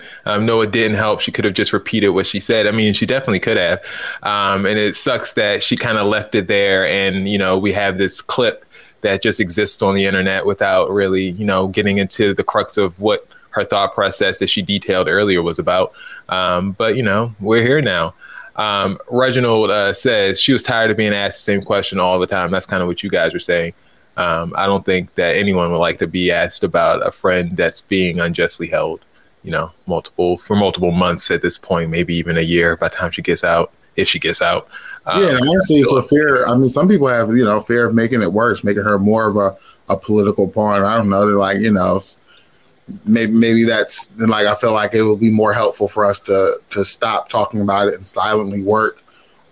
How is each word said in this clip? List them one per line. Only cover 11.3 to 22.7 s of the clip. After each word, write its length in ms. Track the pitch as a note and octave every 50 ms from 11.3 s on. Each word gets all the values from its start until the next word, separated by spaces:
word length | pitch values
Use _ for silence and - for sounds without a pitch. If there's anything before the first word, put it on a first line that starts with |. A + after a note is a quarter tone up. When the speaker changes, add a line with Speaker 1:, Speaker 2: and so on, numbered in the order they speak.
Speaker 1:
you 140 | F2 G2 G#2+
know, 220 | G2+ F#2+ F#2+ F#2+
getting 300 | G2 F#2+ G#2+ G2+ G2+ G2
into 360 | G2+ G2 F#2+ - - G#2+ G2+ F#2+
the 100 | - F#2+
crux 340 | - - G#2+ G2 - -
of 220 | G#2 G2+ F2+ E2+ F#2+
what 280 | G2+ G#2+ G2+ - - _ - - - -
her 120 | - G#2+ G2
thought 320 | - - G2 G2 F#2+ -
process 420 | - G2+ G2 - - G#2 F#2+ F#2+
that 120 | - G2 F#2
she 120 | - A2
detailed 460 | F#2 E2 G2+ G2 - - F#2+ F#2 F2+
earlier 340 | D2+ F2 G2 G#2+ G2+ F#2 F2
was 160 | E2+ E2+ E2
about. 360 | - D#2+ F2 F2+ F#2 F#2+ - - - - - - - - -
Um, 440 | F2+ F#2 F#2 F2+ F2+ F2+ F#2 G2 F#2+
but, 220 | - A2+ A2 -
you 80 | C3 A#2+
know, 300 | G2+ F#2+ G#2+ A#2 A#2+ G#2+ G2+
we're 220 | G2 G#2 A2+ A#2 A2+
here 180 | B2 C#3 D#3
now. 320 | C#3+ G#2+ F#2 E2+ E2 D#2+ - - - - - - - - -
Um, 440 | - G#2+ G#2+ G2+ G2+ F#2+ G2 G2 - - -
Reginald, 600 | A#2+ B2 B2+ C3 B2 C3 B2 A#2+ A2+ A2 A2 A2+
uh, 220 | G2+ G#2 G2 G2 G2
says 460 | - - C3 A#2 G#2+ G2 G2 F#2+ -
she 140 | - - C3
was 80 | A2+ -
tired 280 | - B2 A2+ A2+ A2+
of 60 | G#2
being 160 | G#2+ G#2+ G#2 G#2
asked 240 | G2+ G2+ F#2+ -
the 60 | - - -
same 100 | G2+ G2
question 380 | F#2+ - G2+ G2 F#2+ - F#2+ F#2+
all 200 | F#2 F2+ F#2 F#2
the 80 | F2+
time. 240 | - G2+ F#2+ F2+ E2+
That's 140 | F#2 F#2+ -
kinda 200 | -